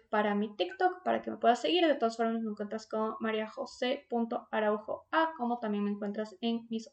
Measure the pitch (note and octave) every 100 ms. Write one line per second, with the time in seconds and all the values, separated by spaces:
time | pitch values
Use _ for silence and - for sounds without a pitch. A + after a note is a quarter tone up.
0 | _ G#3+ G#3+ G3+ G#3 - F4+ - F#4 F4+
1 | - A3+ A3+ G#3+ A3+ A#3+ D#4 F4 E4 C4+
2 | A3+ A3+ A3+ A3+ A3 G#3 G#3 A3 - A3
3 | A3+ A3+ A3+ A3 G#3+ - C4 - B3 C#4+
4 | - A#3+ A3+ A#3 - A3 G#3+ G#3+ - -
5 | - D#4 D#4+ D#4+ A#3+ A#3+ G#3+ G3+ G3+ G3+
6 | G#3 G#3 G#3+ - A#3 A#3 - A3+ -